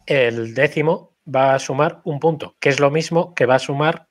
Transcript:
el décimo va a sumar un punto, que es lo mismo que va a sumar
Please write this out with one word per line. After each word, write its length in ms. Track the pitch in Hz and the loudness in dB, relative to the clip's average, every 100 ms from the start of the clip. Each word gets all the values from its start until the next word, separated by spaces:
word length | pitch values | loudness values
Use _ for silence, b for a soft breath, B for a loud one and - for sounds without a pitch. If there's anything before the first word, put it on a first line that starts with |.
| - | -4
el 480 | 143 120 117 113 | 0 0 0 -6
décimo 600 | 117 147 160 151 180 - _ - | -2 0 0 -2 -2 -6 _ -6
va 280 | 131 135 135 | 0 2 2
a 40 | |
sumar 420 | - 135 156 170 | -2 0 -2 -2
un 160 | - 143 | -8 -2
punto, 360 | 156 151 - _ | -2 -2 -8 _
que 100 | 147 | 0
es 100 | 131 | 2
lo 120 | 143 | 2
mismo 420 | 151 160 165 175 | 0 0 -2 -2
que 140 | - 123 | 0 2
va 80 | 127 | 2
a 40 | |
sumar 480 | - 139 151 170 - | 0 -2 -2 -2 -10